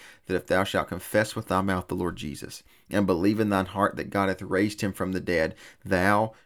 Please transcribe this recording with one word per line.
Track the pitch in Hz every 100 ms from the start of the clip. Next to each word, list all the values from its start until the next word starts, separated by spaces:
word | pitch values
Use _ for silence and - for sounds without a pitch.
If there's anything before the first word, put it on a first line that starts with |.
| - - -
that | 90
if | -
thou | 90
shalt | 98 95 73
confess | 85 - 107 107 -
with | -
thy | 92
mouth | 98 92 -
the | 90
Lord | 87 87
Jesus | 78 69 - - - _ -
and | 98 95
believe | 87 98 107
in | 110
thine | 98 95
heart | 95 98 80
that | -
God | 101 98
hath | 95
raised | 92 95 104 -
him | 104
from | - 92
the | 92
dead, | 85 85 80 - - - -
thou | 95 92 104 110 -